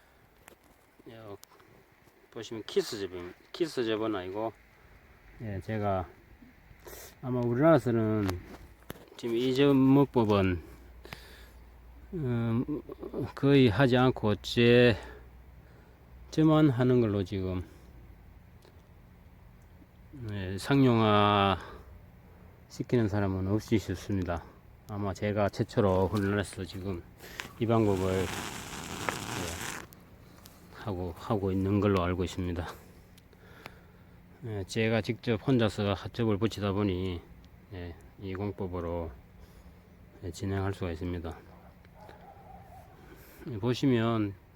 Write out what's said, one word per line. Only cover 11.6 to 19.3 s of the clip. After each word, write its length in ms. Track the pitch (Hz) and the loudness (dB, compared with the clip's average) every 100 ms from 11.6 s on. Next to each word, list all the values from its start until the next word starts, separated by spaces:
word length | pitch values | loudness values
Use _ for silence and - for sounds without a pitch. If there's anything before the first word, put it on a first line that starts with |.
| - - - - - | -20 -20 -20 -20 -12
음, 680 | 185 131 117 117 117 131 147 - - - - 131 - | -8 -4 -2 0 -2 -2 -8 -10 -14 -12 -8 -8 -2
거의 320 | 139 139 127 | 4 6 6
하지 280 | 98 139 123 | 4 4 4
않고 380 | 127 - 107 101 | 2 2 -2 -2
제, 540 | - - 120 120 123 107 - - - - - - - - - - - - - | -2 2 6 8 8 4 -4 -18 -20 -20 -20 -20 -20 -20 -20 -20 -20 -20 -8
저만 380 | - 156 156 156 | 2 4 6 6
하는 300 | 123 127 123 | 4 4 4
걸로 220 | 113 101 | 4 0
지금, 420 | 92 98 92 92 90 - - - - - - - - - - - - - - - - | -2 -4 -4 -4 -6 -14 -20 -20 -20 -20 -20 -20 -20 -20 -20 -20 -20 -20 -20 -20 -20